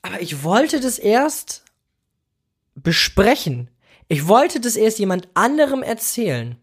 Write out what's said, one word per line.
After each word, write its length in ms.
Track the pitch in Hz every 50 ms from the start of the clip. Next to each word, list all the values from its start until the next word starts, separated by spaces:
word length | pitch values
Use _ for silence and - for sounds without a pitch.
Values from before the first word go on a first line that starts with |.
| -
Aber 180 | - 92 -
ich 220 | 175 - 151 139 139
wollte 360 | 160 185 233 294 311 - 294
das 200 | 247 262 233 -
erst 640 | - 202 214 240 277 311 - - - - - - _ _ _ _ _ _ _ _ _ _ _ _ _ _ _ _ _ _ _ _ _ _ _
besprechen. 920 | 143 135 165 165 - - - - - - - 285 - - 165 131 123 123 - _ _ _ _ _ _ _
Ich 200 | _ 160 143 147
wollte 320 | 165 208 240 294 349 - 285
das 160 | 233 240 226
erst 240 | 208 214 220 220 214
jemand 300 | 202 190 185 185 185 _ _
anderem 500 | - 202 247 285 302 302 269 277 262 -
erzählen. 760 | - 233 233 - - - - 233 190 135 120 117 120 120 _